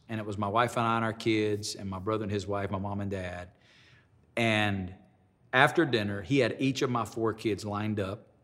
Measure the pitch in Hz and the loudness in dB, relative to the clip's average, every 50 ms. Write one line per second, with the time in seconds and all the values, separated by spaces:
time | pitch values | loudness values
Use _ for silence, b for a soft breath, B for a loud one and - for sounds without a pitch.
0 | _ - 110 110 107 107 101 101 104 101 101 117 123 117 - 123 113 113 113 117 | _ -8 -6 -6 -4 -4 -4 -2 -2 0 2 2 2 2 2 0 0 2 2 2
1 | 113 113 107 - - 113 110 107 107 107 104 101 104 - - 101 101 95 95 95 | 0 0 -2 -2 0 2 2 2 2 2 0 -2 -4 -6 -8 -8 -8 -8 -8 -6
2 | 92 107 110 107 110 98 104 101 90 101 101 101 98 98 101 95 98 101 101 101 | -4 -2 -2 -2 -2 -2 -2 -4 -2 -2 -4 -4 -2 -2 -4 -4 -4 -4 -6 -4
3 | 101 101 98 95 90 90 90 87 90 87 - b b b b b b b b b | -4 -4 -4 -4 -6 -6 -8 -10 -12 -14 -18 b b b b b b b b b
4 | b b b _ _ _ - 117 117 113 110 107 107 104 101 95 92 90 - - | b b b _ _ _ -2 0 2 2 4 4 2 2 0 -2 -4 -6 -10 -14
5 | - _ _ _ _ _ _ _ _ _ - 127 143 151 - 175 160 135 120 110 | -20 _ _ _ _ _ _ _ _ _ 4 6 6 6 6 4 2 4 2 0
6 | 101 101 101 101 95 85 139 135 117 110 - - 135 135 131 - 147 123 123 120 | 0 0 -4 -4 -2 2 4 4 4 4 2 0 0 0 2 2 0 0 2 0
7 | 110 101 - 113 113 110 104 - - 113 101 98 107 104 101 101 107 107 104 104 | -2 -2 -2 -2 0 0 0 0 0 -2 -2 -2 -2 -4 -4 -2 -2 -2 0 -2
8 | 95 95 101 107 - _ _ _ | -2 -4 -4 -8 -12 _ _ _